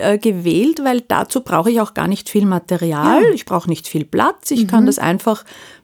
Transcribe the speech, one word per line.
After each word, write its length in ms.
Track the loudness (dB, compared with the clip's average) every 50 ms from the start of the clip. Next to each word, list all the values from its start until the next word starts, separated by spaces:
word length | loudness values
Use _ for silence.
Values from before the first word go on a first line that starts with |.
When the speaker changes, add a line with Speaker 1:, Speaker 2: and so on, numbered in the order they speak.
Speaker 1:
äh, 160 | 0 0 0 2
gewählt, 680 | 0 0 -2 0 0 0 0 2 2 0 0 0 -2
weil 160 | -2 -2 -2
dazu 400 | -2 -2 -2 -2 -2 -2 -4 -6
brauche 320 | -4 -2 -2 0 2 2
ich 80 | 2 0
auch 140 | 0 -2 -4
gar 160 | -4 -2 -2
nicht 180 | -4 -4 -6 -2
viel 180 | 0 0 2
Material. 800 | 2 0 -2 -2 -2 -2 -2 -2 -2 -2 0 0 2 4 4 4
Speaker 2:
Ja. 60 | 4 2
Speaker 1:
Ich 120 | 0 -2
brauche 240 | -4 -4 -4 -2 -4
nicht 180 | -4 -6 -6 -6
viel 160 | -6 -6 -6
Platz. 480 | -4 -2 0 0 0 0 -4 -6 -4
Ich 160 | -2 0 0 2
kann 160 | 4 4 4
Speaker 2:
Mhm. 40 | 4
Speaker 1:
das 120 | 2 0
einfach 460 | -2 -2 -2 -2 -2 -2 -4 -4 -6 -14 -20 -20 -20 -20 -20 -10